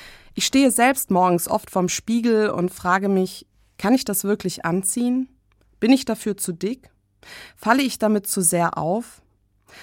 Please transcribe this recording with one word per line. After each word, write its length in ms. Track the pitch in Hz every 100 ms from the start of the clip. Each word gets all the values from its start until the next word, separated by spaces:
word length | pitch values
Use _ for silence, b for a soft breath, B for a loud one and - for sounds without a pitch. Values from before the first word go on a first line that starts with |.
| B B B
Ich 120 | - -
stehe 260 | 269 269
selbst 400 | 233 247 262 -
morgens 360 | 180 180 175 -
oft 220 | - -
vorm 200 | 190 180
Spiegel 600 | - - 233 233 220 214
und 240 | - 180
frage 360 | - 185 190 196
mich: 380 | 190 185 - - _ _ -
"Kann 160 | 202
ich 120 | 254 -
das 180 | 190
wirklich 420 | 196 208 185 - 165
anziehen? 640 | 180 190 240 240 254 262 _ _ _ _ _
Bin 120 | 220
ich 140 | 269 -
dafür 320 | 220 214 202
zu 140 | -
dick? 360 | 170 190 262 _ _ _ _ B B B _
Falle 280 | 214 262
ich 160 | 269 -
damit 280 | 214 208 196
zu 140 | 202
sehr 360 | 175 175 170 -
auf?" 440 | 156 214 240 - _ _ _ _ _ B